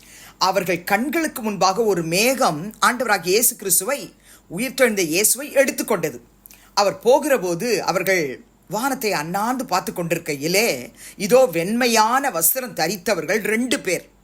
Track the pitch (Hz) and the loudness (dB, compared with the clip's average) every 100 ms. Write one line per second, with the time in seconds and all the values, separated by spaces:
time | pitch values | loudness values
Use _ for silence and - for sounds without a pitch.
0 | - - - - 185 190 180 175 - 202 | -20 -20 -14 -2 0 2 0 -2 0 0
1 | 285 330 311 - 220 196 185 190 226 175 | 0 -2 -4 -4 -4 0 2 2 2 0
2 | 165 175 233 254 233 151 202 - 208 240 | 0 2 2 2 0 0 -8 0 0 0
3 | 233 196 180 208 247 226 196 175 196 277 | 0 0 2 2 2 -2 -2 -2 -2 -6
4 | 180 _ - - - 170 254 262 247 202 | -8 _ -20 -20 -12 -6 -4 2 2 2
5 | 165 170 208 233 294 262 277 - 277 202 | 0 2 2 0 0 2 2 0 -2 -2
6 | 156 120 - _ - - - - 202 190 | -2 -8 -20 _ -20 -20 -6 0 0 2
7 | 226 294 285 247 180 170 240 190 - 180 | 4 4 4 0 0 -2 -2 -2 0 -2
8 | 185 185 143 117 - _ - 196 269 262 | 0 0 0 -6 -16 _ -10 -4 -4 -2
9 | 220 170 156 196 226 262 - 180 185 - | -2 -2 -4 -4 -2 -4 -2 -2 -2 -6
10 | 170 170 165 143 151 190 226 135 123 - | -4 -4 -4 -4 0 0 0 -2 -8 -18
11 | - - 190 247 254 170 175 233 254 220 | -18 -8 4 6 6 2 -2 0 2 4
12 | 220 262 277 170 170 262 247 165 160 202 | 4 2 0 0 0 -2 -6 -4 -4 -2
13 | 226 180 151 220 202 220 247 285 185 160 | -2 -2 0 -2 0 -2 0 -2 -2 -4
14 | - _ | -6 _